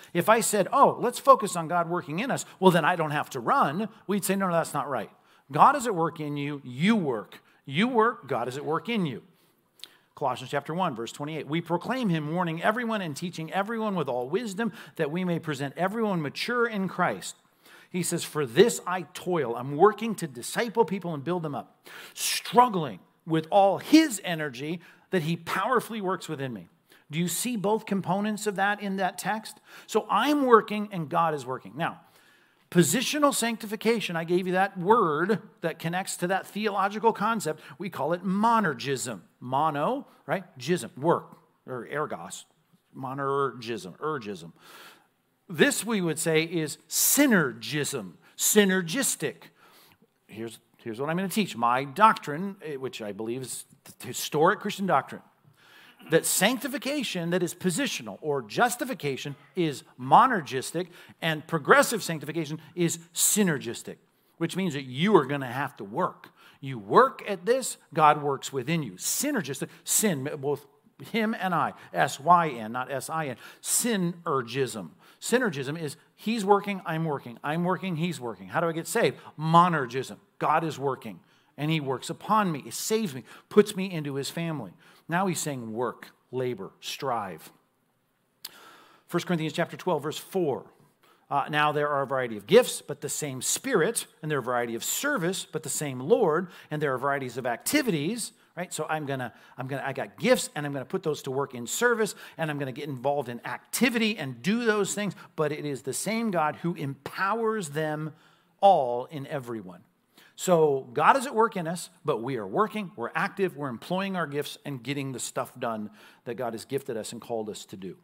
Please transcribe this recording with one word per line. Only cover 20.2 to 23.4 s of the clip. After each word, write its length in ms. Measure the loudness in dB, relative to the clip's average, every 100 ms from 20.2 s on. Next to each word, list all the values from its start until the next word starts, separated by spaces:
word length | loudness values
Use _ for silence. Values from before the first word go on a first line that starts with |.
| -8
disciple 580 | -10 -8 -4 -2 0
people 300 | 0 -2 -6
and 100 | -6
build 180 | -4 -4
them 120 | -4
up, 320 | -6 -10 _ -20 -18 -16
struggling 880 | -8 -4 -4 2 6 6 4 -4 -6 -16 _ -2
with 200 | 0